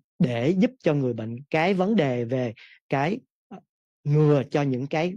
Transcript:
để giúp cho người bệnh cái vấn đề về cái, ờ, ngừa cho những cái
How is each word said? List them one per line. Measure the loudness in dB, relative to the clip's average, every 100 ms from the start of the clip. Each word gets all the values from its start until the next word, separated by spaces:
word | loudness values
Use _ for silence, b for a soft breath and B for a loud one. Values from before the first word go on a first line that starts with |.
| _ -2
để | -2 0 0
giúp | 2 0 0
cho | -2
người | 0 0
bệnh | -4 -8 -12 -4
cái | 0 0
vấn | 0 0 2
đề | 0 0 -2
về | -2 -4 -8 B B -6
cái, | -2 -2 -4 -10 _ -20
ờ, | -20 -20 _ _ _
ngừa | 0 4 4 4 2
cho | 0
những | 0 -2 -2
cái | -2 -2